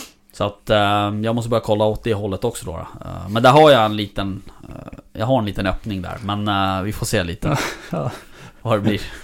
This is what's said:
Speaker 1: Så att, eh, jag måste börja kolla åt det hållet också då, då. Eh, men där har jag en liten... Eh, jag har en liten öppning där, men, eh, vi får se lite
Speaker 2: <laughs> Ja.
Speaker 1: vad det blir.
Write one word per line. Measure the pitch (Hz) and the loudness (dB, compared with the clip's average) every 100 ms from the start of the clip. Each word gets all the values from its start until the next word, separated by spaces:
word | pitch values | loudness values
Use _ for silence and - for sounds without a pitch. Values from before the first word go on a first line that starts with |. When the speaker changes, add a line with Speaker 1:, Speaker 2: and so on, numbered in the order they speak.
| - _ _ | -10 _ _
Speaker 1:
Så | - | -6
att, | - - - | -6 -4 0
eh, | 107 101 104 104 104 | 2 4 2 0 -2
jag | 110 | -2
måste | 120 113 | -2 0
börja | 113 | -2
kolla | 113 107 | 0 2
åt | 107 107 | 2 0
det | 117 | -2
hållet | 101 104 95 | -2 -2 -4
också | 120 - 92 | -4 -4 -10
då, | |
då. | 82 80 - 87 | -10 -12 -14 -12
Eh, | 87 92 | -10 -4
men | 110 | 4
där | 127 | 6
har | 143 156 | 8 8
jag | 127 | 8
en | 107 107 | 6 0
liten... | 101 - 98 101 - - - | -4 -4 -6 -6 -12 -20 -18
Eh, | - - - - | -16 -16 -18 -16
jag | - 110 | -6 0
har | 131 | 2
en | |
liten | 104 95 98 | 0 -2 -2
öppning | - - 95 | -2 -4 -6
där, | 85 82 | -6 -8
men, | 98 104 104 | -4 -2 0
eh, | 98 95 95 | 0 0 0
vi | 95 | -4
får | 104 - | -4 -2
se | 107 | 0
lite | 85 - - 135 - | -2 -4 -2 -2 -4
Speaker 2:
<laughs> | - - | -8 -8
Ja. | 175 139 - - - - - | -6 -6 -8 -16 -20 -20 -10
Speaker 1:
vad | 113 110 | -2 0
det | |
blir. | 107 101 - - | 2 0 -4 -8